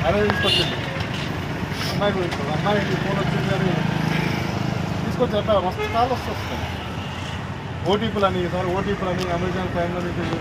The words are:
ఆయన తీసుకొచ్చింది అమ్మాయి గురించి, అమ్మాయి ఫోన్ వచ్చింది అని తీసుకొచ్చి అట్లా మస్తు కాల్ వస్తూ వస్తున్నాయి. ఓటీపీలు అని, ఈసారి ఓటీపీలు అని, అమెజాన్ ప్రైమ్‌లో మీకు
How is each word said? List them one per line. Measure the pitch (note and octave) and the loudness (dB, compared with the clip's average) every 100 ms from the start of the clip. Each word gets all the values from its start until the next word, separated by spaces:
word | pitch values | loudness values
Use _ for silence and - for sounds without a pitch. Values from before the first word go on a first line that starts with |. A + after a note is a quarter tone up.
ఆయన | D#3+ G3+ G#3 | 4 4 4
తీసుకొచ్చింది | G3+ G3 - E3 - - - - - - - - - - - - | 4 4 4 2 -2 -4 -4 -4 -4 -4 -4 -4 -4 -4 -2 -2
అమ్మాయి | F3+ G3+ F#3+ | 2 2 2
గురించి, | F3 D#3+ E3 | 0 -2 0
అమ్మాయి | D#3 G3+ G#3 G3 - | 0 2 2 2 0
ఫోన్ | F#3+ G3 | 0 0
వచ్చింది | F#3+ - F#3+ F#3+ | 0 0 0 2
అని | F#3 D#3+ D#3+ - - - - - - - - - - - | 2 2 0 0 0 0 0 -2 -2 -2 -2 -2 -2 -2
తీసుకొచ్చి | - - A#3+ G#3 | -2 0 0 2
అట్లా | G#3 G3+ F3+ | 4 4 2
మస్తు | G3 G#3+ | -2 -2
కాల్ | A3+ B3 | 2 2
వస్తూ | A#3+ - | 0 -2
వస్తున్నాయి. | - - B3 - - - - - - - - - - - - E3 | -4 -4 -4 -4 -6 -6 -6 -6 -8 -6 -6 -6 -8 -8 -4 2
ఓటీపీలు | G3+ A3 G3+ G3 | 2 2 4 4
అని, | F3+ F3 | 4 0
ఈసారి | F3+ F#3 F#3 | 0 0 0
ఓటీపీలు | G3 G3 F#3 | 0 0 0
అని, | F3+ F3+ E3+ | 0 0 0
అమెజాన్ | F3+ F3+ F3+ | 0 0 -2
ప్రైమ్‌లో | F3 F3 F3+ F3 | 0 0 -2 -2
మీకు | E3+ E3 E3 | -2 -2 -2